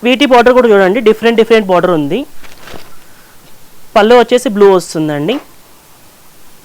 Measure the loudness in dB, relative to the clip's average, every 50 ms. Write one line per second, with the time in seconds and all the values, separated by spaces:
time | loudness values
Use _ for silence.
0 | 0 -2 -2 0 0 2 2 2 4 4 2 2 2 4 4 4 2 2 0 0
1 | 0 0 0 0 0 -2 0 0 0 2 2 0 0 0 -2 0 0 0 -2 -2
2 | -2 -4 -6 -6 -8 -8 -12 -14 -14 -14 -16 -20 -20 -18 -16 -16 -16 -16 -16 -18
3 | -18 -20 -20 -20 -20 -20 _ -20 _ -20 -20 -20 -20 -20 -20 -20 -20 -4 -2 0
4 | 2 4 4 2 2 2 0 -2 -2 -2 0 2 4 4 4 2 -2 -4 -8 -6
5 | -6 -4 -4 -6 -4 -6 -6 -8 -8 -14 -20 -20 -20 _ -20 -20 _ _ -20 _
6 | _ -20 _ _ _ -20 -20 -20 -20 -20 -20 -20 -20